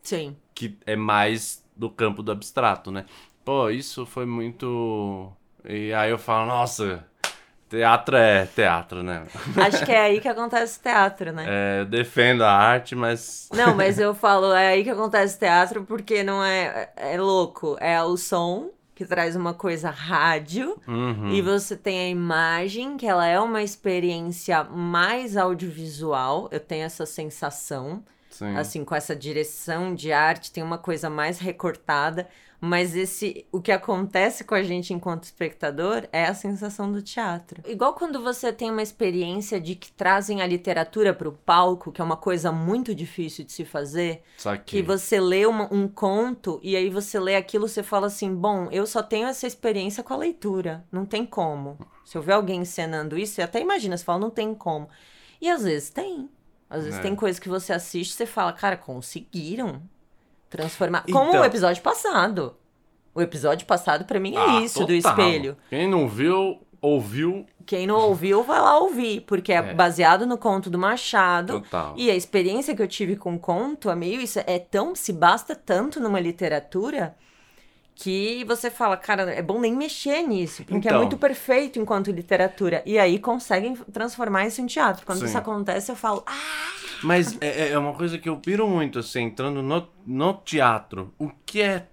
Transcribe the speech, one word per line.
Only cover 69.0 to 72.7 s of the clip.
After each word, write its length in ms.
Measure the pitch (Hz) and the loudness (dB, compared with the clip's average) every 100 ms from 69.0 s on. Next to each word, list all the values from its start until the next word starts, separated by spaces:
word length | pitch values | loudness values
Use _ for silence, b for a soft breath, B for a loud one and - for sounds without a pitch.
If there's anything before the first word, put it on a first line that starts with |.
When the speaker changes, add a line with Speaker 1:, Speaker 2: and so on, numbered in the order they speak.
| 233 214 | -2 -4
Speaker 1:
porque 300 | - 190 180 | -2 -2 2
é 40 | 175 | 2
Speaker 2:
É. 180 | 190 | 2
Speaker 1:
baseado 500 | 175 175 165 165 185 247 | 4 4 6 6 6 4
no 120 | 240 | 0
conto 320 | 226 196 190 | 0 0 0
do 80 | 175 | 0
Machado. 800 | 190 240 - 220 180 175 175 - | 0 0 0 4 4 4 0 -6
Speaker 2:
Total. 340 | 202 90 76 76 | -4 -4 -4 0
Speaker 1:
E 140 | 240 | 2
a 40 | 185 | 2
experiência 580 | 175 202 180 214 277 | 2 0 2 0 -2